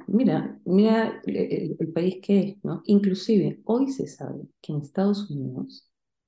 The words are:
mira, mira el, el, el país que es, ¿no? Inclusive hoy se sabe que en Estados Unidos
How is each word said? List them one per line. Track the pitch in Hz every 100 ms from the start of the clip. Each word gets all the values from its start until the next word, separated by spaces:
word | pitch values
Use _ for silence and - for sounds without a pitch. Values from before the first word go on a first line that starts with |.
| -
mira, | 214 262 156 - -
mira | - 185 214 220 220 -
el, | - -
el, | - - 156 -
el | 160
país | 165 180 185
que | - 202
es, | 180 -
¿no? | - 151
Inclusive | - 202 202 190 - 214 151 -
hoy | - 233 269
se | - -
sabe | - 135 135 - _
que | -
en | 147
Estados | 143 - 202 202 202
Unidos | 143 131 127 - - _ _ _ _